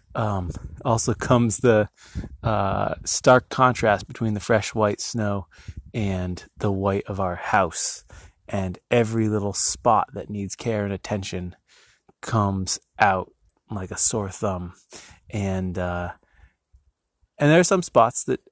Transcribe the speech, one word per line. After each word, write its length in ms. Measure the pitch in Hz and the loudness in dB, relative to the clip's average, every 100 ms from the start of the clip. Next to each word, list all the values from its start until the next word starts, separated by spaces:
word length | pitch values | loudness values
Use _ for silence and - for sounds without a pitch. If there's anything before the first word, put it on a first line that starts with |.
| _ | _
um, 360 | - 107 98 87 - - - | -4 -2 -2 -4 -8 -12 -6
also 300 | 131 113 - | 0 0 0
comes 460 | 110 - 123 117 - | -2 2 4 4 4
the, 280 | 123 107 101 _ - - - - | 4 4 2 _ -14 -10 -10 -6
uh, 540 | 113 104 98 98 104 - - | -2 0 0 -2 -2 -4 -4
stark 420 | - 135 127 - | 2 6 6 4
contrast 580 | - 127 117 113 101 - | 2 2 4 2 2 -2
between 280 | - 113 | -4 -2
the 60 | 104 | -2
fresh 340 | - 110 - | 2 2 2
white 260 | 113 104 - | 0 0 0
snow 460 | - 117 104 101 - - - - - | -6 -4 -2 -4 -8 -16 -18 -18 -10
and 500 | 120 101 92 90 90 - - | -4 -2 -2 -4 -8 -12 -4
the 120 | 104 | -2
white 340 | 98 98 98 - | 0 0 0 -2
of 120 | 98 | -4
our 180 | 95 87 | -4 -4
house. 680 | - 104 87 - - - - - - _ - | 0 2 2 -2 -6 -8 -16 -20 -20 _ -8
And 320 | 101 92 90 - | -4 -4 -8 0
every 400 | 120 110 113 107 | 2 2 2 0
little 240 | 107 101 | 0 -2
spot 560 | - - - 120 107 - | -2 -2 0 2 2 2
that 160 | 101 - | -6 -10
needs 260 | 104 98 | -8 -8
care 300 | - 120 107 | -6 -4 -2
and 80 | 101 | -2
attention 640 | 95 - 104 95 92 90 - _ _ _ _ _ _ | -6 -6 -6 -6 -8 -8 -12 _ _ _ _ _ _
comes 580 | - 113 101 98 92 - _ - | -2 0 2 0 -4 -6 _ 2
out 340 | 104 95 92 _ _ _ - | 2 2 -4 _ _ _ -10
like 200 | 104 92 | -10 -8
a 60 | - | -2
sore 320 | - 113 95 | -2 -2 -4
thumb. 460 | - 104 92 87 - _ - - - - | -4 -4 -4 -8 -14 _ -20 -20 -20 -10
And, 480 | 107 98 92 92 90 | -4 -2 -2 -4 -4
uh, 340 | 90 87 87 - _ _ - _ _ _ _ _ _ _ _ - | -4 -4 -6 -10 _ _ -20 _ _ _ _ _ _ _ _ 0
and 120 | 147 | 6
there 100 | 165 | 6
are 40 | |
some 180 | 175 190 | 6 2
spots 420 | - 123 117 - | 4 4 4 2
that 160 | - 127 _ | -2 -4 _